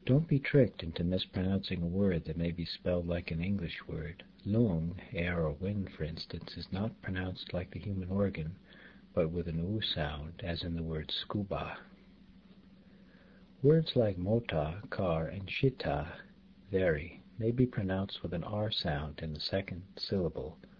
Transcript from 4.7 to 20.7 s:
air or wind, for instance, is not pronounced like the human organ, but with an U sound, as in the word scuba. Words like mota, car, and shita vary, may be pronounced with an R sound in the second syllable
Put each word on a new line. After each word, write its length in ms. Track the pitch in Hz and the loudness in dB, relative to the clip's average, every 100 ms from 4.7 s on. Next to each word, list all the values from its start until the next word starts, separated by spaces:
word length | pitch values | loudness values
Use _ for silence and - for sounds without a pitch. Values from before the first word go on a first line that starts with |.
| 82 82 92 - | 4 -2 -4 -8
air 340 | 90 87 87 80 | -4 -2 0 0
or 60 | |
wind, 380 | 73 92 104 95 | 0 -2 -2 -4
for 100 | - | -4
instance, 540 | 78 80 - 85 - - | -6 -6 -8 -10 -10 -12
is 160 | 82 | -6
not 280 | 92 107 - | -2 -2 -4
pronounced 520 | - 90 90 90 - | -6 -4 -4 -6 -6
like 160 | 87 92 | -6 -6
the 80 | - | -8
human 300 | 85 95 92 | -4 -4 -2
organ, 460 | 95 101 95 78 - - - - - - | 2 2 0 -6 -8 -14 -20 -20 -20 -6
but 160 | - 82 | 2 2
with 160 | 85 85 | 2 -2
an 120 | 80 | -2
U 220 | 85 110 | 0 0
sound, 640 | 107 - 76 73 76 85 | -2 -2 -2 -4 -8 -8
as 220 | 92 82 | -6 -4
in 100 | 87 | -2
the 80 | 82 | -4
word 300 | 82 80 - | -2 -4 -4
scuba. 680 | - - 104 98 76 82 - - - - - - - - - - - - - - - - - - - | -8 -4 -4 -2 -4 -6 -10 -16 -20 -20 -20 -20 -20 -20 -20 -20 -20 -20 -20 -20 -20 -20 -20 -20 2
Words 320 | 135 160 156 | 6 8 6
like 240 | - 110 95 | 4 2 2
mota, 640 | 87 117 117 85 76 87 - | 2 2 2 -2 0 -4 -8
car, 380 | - 95 82 80 | -2 0 2 0
and 200 | 98 92 | -6 -6
shita 600 | - 135 - - 71 73 - - - - - - | 2 2 2 -2 -2 -2 -8 -16 -20 -20 -20 -2
vary, 500 | 95 92 76 82 - - - | 2 4 2 -2 -12 -20 -4
may 140 | 113 | -2
be 120 | 120 | 4
pronounced 600 | 123 - 98 95 98 - | 4 4 0 0 -2 -6
with 100 | - | -6
an 80 | 87 | -4
R 300 | 80 107 107 | -2 -2 0
sound 480 | - 87 76 76 76 | 0 0 -2 -2 -6
in 100 | 80 | -8
the 80 | 78 | -6
second 440 | - 95 95 90 90 - | -2 -2 -2 -8 -10 -12
syllable 640 | - 101 85 - 117 - - | -2 0 0 -2 -8 -10 -20